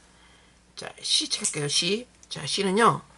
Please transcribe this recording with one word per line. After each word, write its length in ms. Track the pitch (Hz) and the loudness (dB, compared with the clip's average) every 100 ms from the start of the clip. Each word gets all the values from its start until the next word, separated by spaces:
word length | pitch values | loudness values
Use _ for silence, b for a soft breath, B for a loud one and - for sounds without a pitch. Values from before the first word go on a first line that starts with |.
| b b b b b b _ - | b b b b b b _ -14
자, 160 | - - | -14 -8
C 280 | - - 302 | -2 0 0
체크할게요. 380 | - 208 151 147 | -4 -4 -2 -2
C. 400 | - 175 220 247 - - | 0 0 -2 -4 -20 -16
자, 160 | - 143 | -10 -6
C는요. 560 | - 190 196 220 139 - | -2 2 6 4 4 -4